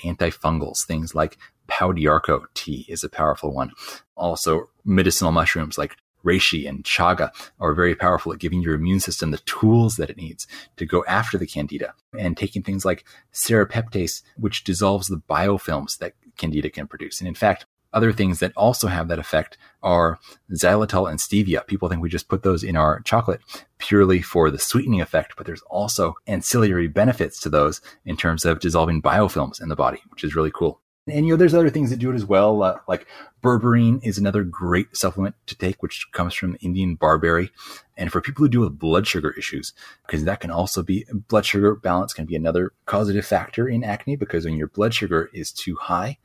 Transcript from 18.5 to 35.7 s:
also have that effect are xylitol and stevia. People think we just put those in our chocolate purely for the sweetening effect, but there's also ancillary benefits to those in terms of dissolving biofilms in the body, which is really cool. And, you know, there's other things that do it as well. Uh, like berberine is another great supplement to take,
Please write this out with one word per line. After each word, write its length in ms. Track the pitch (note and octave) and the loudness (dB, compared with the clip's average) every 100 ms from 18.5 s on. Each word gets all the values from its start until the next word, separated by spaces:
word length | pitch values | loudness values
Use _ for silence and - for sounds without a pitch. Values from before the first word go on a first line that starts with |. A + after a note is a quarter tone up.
| - | 2
also 320 | A2+ B2 G2 | 2 2 -2
have 200 | F2 E2 | -2 -4
that 100 | D#2+ | -4
effect 360 | - D#2 - - _ _ | -2 -2 -2 -12 _ _
are 340 | F#2+ F2 E2 E2+ - - - | 2 4 4 0 -12 -20 -10
xylitol 560 | E2+ F2+ G#2 G#2+ F#2 F#2 | 0 4 4 2 0 0
and 120 | D#2 | -2
stevia. 480 | - G2+ F#2+ D#2+ - | 0 0 2 0 -2
People 220 | G2 F2+ | -4 -2
think 120 | E2+ | -2
we 80 | E2 | -2
just 180 | E2+ - | -4 -4
put 140 | F#2+ | -2
those 220 | G2 E2+ | 2 0
in 120 | G#2 D#2+ | 0 2
our 260 | D2+ D2+ | 2 2
chocolate 400 | - A2+ G#2+ - - - - - | 0 0 0 -4 -6 -20 -18 -10
purely 420 | - G2+ F#2+ F2+ | 2 6 6 4
for 300 | - F2 D#2 | 2 2 2
the 80 | C#2+ | 2
sweetening 420 | - A#2+ C3 G2 | 0 0 2 0
effect, 360 | E2 D#2+ - - | 0 -2 -2 -10
but 80 | - | -12
there's 160 | D#2+ - | -12 -6
also 460 | F2+ G#2 - E2 - - | -4 -2 0 -2 -2 -6
ancillary 640 | F#2 - B2 G#2 F2+ E2 | -4 0 2 4 4 2
benefits 520 | E2 A#2+ A#2+ D#2 - | 4 4 2 -2 -4
to 80 | D#2+ | 0
those 320 | D2+ D2+ - - - | 2 2 0 -14 -16
in 140 | - D#2 | -10 -4
terms 280 | E2+ E2 E2+ | -2 0 0
of 140 | E2 | 0
dissolving 400 | F2 E2 E2 D#2+ | 2 2 2 2
biofilms 600 | - G2 G2+ D#2 C2 - | 2 4 2 0 -6 -6
in 80 | D#2 | -6
the 60 | C#2+ | -2
body, 260 | B1+ C2 _ | -2 -2 _
which 140 | - | -8
is 120 | D2+ D#2+ | -4 0
really 160 | D#2 | -2
cool. 280 | - E2 - _ _ - | 0 -4 -4 _ _ -6
And, 200 | D3 D#3+ | 0 2
you 60 | |
know, 40 | E3 | 4
there's 160 | F3 | 6
other 160 | E3+ D#3 | 6 4
things 200 | D#3 B2+ | 2 -2
that 100 | B2 | -2
do 120 | B2+ | -2
it 40 | B2 | -2
as 80 | |
well. 400 | G#2 F#2+ G#2 G#2+ | 2 4 6 4
Uh, 140 | F#2 - - | 2 -2 -4
like 200 | F2 - - - _ | -6 -6 -20 -20 _
berberine 580 | B2 A#2 A#2+ A#2 A2+ B2+ | 2 2 4 4 4 2
is 140 | A2+ G2 | 0 0
another 280 | G2+ G#2 F2+ | 0 0 -2
great 500 | E2 F2 F2+ - - | -4 0 0 0 -2
supplement 400 | F#2 G2 G2 - - | -4 -2 -4 -6 -14
to 100 | - | -6
take, 260 | F#2 | -4